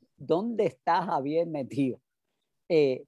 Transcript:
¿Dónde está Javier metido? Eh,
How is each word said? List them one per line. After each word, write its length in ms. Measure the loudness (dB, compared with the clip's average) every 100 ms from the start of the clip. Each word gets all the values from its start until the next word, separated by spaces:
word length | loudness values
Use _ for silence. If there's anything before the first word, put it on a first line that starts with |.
| _ _
¿Dónde 500 | -2 -2 0 -2 -2
está 360 | -2 0 0
Javier 420 | 0 -2 0 -2 -2
metido? 540 | -4 -4 -2 -2 -2 _ _ _ _ _ _ 0
Eh, 380 | 4 4 0